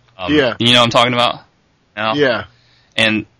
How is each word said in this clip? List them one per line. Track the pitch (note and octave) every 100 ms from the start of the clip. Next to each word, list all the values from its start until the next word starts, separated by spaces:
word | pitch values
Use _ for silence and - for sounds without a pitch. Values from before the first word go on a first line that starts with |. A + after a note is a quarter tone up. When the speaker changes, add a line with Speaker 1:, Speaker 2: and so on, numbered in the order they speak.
| _ -
Speaker 1:
um, | F#2
Speaker 2:
Yeah. | D3 C3 G#2
Speaker 1:
you | A#2
know | B2
what | A#2+
I'm |
talking | B2+ A#2+
about? | A#2+ A#2+ - - _ _ _ _ G#2
Al? | A2 C#3+
Speaker 2:
Yeah. | C#3 A2 G2+ _ _ _ _ -
Speaker 1:
And | A2 G#2+ -